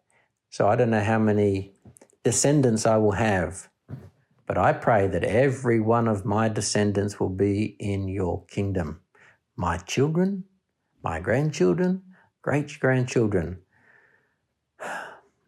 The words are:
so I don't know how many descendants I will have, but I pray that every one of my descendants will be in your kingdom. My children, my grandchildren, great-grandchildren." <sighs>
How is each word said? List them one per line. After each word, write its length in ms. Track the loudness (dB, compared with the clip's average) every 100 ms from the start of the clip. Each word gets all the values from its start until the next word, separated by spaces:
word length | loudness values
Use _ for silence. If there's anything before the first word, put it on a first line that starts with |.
| _ _ _ _ _
so 200 | 0 2
I 80 | 4
don't 120 | 2
know 140 | 2
how 160 | 2 2
many 560 | 2 4 2 0 -4 _ -20 -20 _ _
descendants 640 | -2 0 2 4 4 2 2
I 120 | 2
will 140 | 2
have, 580 | 2 0 0 -2 -8 -18 _ -20 -20 -20 _ _ _ -6
but 100 | 0
I 140 | 2
pray 360 | 2 2 2 2
that 180 | 0 0
every 560 | 2 2 0 0 0
one 260 | 2 2 2
of 180 | -2 -2
my 220 | 0 0
descendants 720 | -2 -2 0 0 0 -2 -2
will 100 | -4
be 460 | 0 0 0 -4 -6
in 300 | -6 -4 -4
your 380 | -4 -4 -6 -8
kingdom. 560 | -6 -4 -2 -4 -8 _ _ -20 _ _ -6
My 200 | -4 -4
children, 680 | -4 -2 0 2 0 -2 -10 _ _ _ _ _
my 160 | -8 -6
grandchildren, 840 | -2 0 0 0 2 2 0 -2 -6 -20 _ _
great-grandchildren." 1160 | -2 -2 -2 -2 0 2 0 0 0 0 -4 -8 _ _ _ _ _ _ _ _ _ _ _ -16
<sighs> 320 | -12 -12 -14 -20 _ _